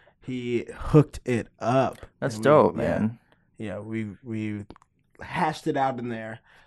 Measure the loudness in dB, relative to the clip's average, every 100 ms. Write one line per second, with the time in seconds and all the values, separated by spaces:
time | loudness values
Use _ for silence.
0 | _ _ -10 -8 -2 -2 -4 -8 4 6
1 | 6 2 -2 -2 -2 -6 0 2 2 -2
2 | -14 -6 -6 0 6 6 6 4 -2 0
3 | -2 -4 _ _ _ -14 -10 -10 -8 -8
4 | -8 -10 -10 -6 -6 -6 -10 -18 _ _
5 | _ -18 -8 -2 -2 -2 -2 0 0 -2
6 | -6 -8 -10 -14 _ -20